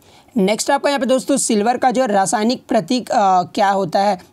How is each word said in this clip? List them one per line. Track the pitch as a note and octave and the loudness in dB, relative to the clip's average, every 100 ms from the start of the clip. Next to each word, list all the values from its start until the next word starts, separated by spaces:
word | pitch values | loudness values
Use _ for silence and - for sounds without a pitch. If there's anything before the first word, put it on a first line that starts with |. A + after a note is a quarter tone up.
| _ - _ B3 | _ -20 _ -2
नेक्स्ट | F#3+ G#3+ - | 0 0 0
आपका | C#4 D4 | 0 0
यहाँ | C#4 | -2
पे | A#3+ | 0
दोस्तों | C4 - C4+ | -2 0 -2
सिल्वर | - A3 G#3 B3 | 0 0 0 0
का | C4 | 0
जो | A#3+ | 0
है, | B3+ | 0
रासायनिक | G3+ F#3+ A3 A3 B3+ - | 0 0 0 -2 -2 -2
प्रतीक, | A#3 D#3+ B3 - | -2 0 -4 0
अ, | - G3 F#3 | 0 2 2
क्या | F3 - G3 | 0 -2 0
होता | G3 F#3+ G3+ | 0 0 0
है? | G3+ G3 - | 0 -2 -8